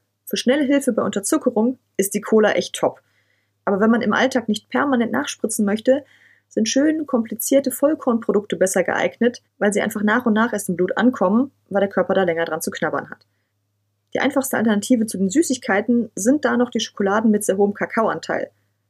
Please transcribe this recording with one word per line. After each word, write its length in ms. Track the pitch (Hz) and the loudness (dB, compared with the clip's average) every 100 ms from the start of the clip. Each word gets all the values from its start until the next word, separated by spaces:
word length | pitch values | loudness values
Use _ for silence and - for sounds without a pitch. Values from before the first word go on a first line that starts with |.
| _ _ | _ _
für 140 | - 202 | -8 -4
schnelle 260 | 233 285 | 0 2
Hilfe 280 | 262 277 262 | 2 2 2
bei 100 | 214 | 0
Unterzuckerung 760 | 196 202 - 311 254 214 240 254 _ - | -2 -2 -2 0 0 2 0 -2 _ -4
ist 160 | 196 | -4
die 80 | 208 | -4
Cola 300 | - 220 208 | 2 4 4
echt 220 | - - | 2 -2
top. 280 | - 156 - _ _ _ _ _ _ - | -2 -4 -4 _ _ _ _ _ _ -4
Aber 140 | 196 | 2
wenn 100 | 220 | 2
man 100 | 233 | 2
im 140 | 208 | 2
Alltag 340 | - 262 262 226 | 0 0 0 -2
nicht 220 | 208 - | -4 -4
permanent 420 | 254 285 247 226 | -2 0 0 0
nachspritzen 540 | - 294 - - - 202 | -2 -4 -6 -4 -2 -2
möchte, 380 | 214 254 285 - _ _ _ _ | 0 2 0 -2 _ _ _ _
sind 200 | 214 220 | -4 0
schön 380 | 269 311 311 294 | 2 2 0 -2
komplizierte 640 | 247 226 214 - 277 269 | -2 -2 -6 0 2 2
Vollkornprodukte 840 | - 294 302 254 226 - 214 208 170 | 0 0 0 -2 -2 0 -2 -2 -2
besser 280 | 185 196 | 0 0
geeignet, 580 | - 98 - - 233 - _ - | 0 0 -2 0 -2 -2 _ -4
weil 140 | 202 | -2
sie 80 | 202 | 0
einfach 220 | 214 214 | -2 -2
nach 220 | 208 240 | 0 2
und 100 | 240 | 2
nach 180 | 214 240 | 2 0
erst 160 | 202 - | -2 -4
im 80 | 175 | -2
Blut 200 | 180 - | -2 2
ankommen, 540 | 240 247 185 226 285 _ - | 2 2 2 2 0 _ -4
weil 120 | 190 | -2
der 80 | 196 | 0
Körper 260 | 190 180 | 0 0
da 80 | 190 | 2
länger 220 | 180 165 | 0 0
dran 160 | 165 160 | -2 -4
zu 100 | - | -6
knabbern 400 | - 156 139 - | -4 -4 -4 -8
hat. 160 | - _ _ _ _ _ _ _ _ _ | -16 _ _ _ _ _ _ _ _ _
Die 60 | - | -2
einfachste 360 | 269 - - 226 | 0 0 -2 0
Alternative 500 | 220 208 - 240 220 | 0 0 2 0 0
zu 120 | 185 | -2
den 120 | 190 | 0
Süßigkeiten 800 | 285 339 247 - 196 240 240 - | 0 0 -2 -2 0 2 0 -2
sind 300 | - 214 294 | -2 0 2
da 120 | 233 240 | 2 0
noch 140 | 247 | 0
die 100 | 226 | -2
Schokoladen 500 | 190 - 196 214 226 | -6 -4 0 2 2
mit 120 | 208 | 2
sehr 120 | 196 190 | 2 0
hohem 180 | 202 | 0
Kakaoanteil. 760 | 202 180 226 202 156 - - - _ _ _ | 0 -4 -2 -2 -2 -4 -6 -6 _ _ _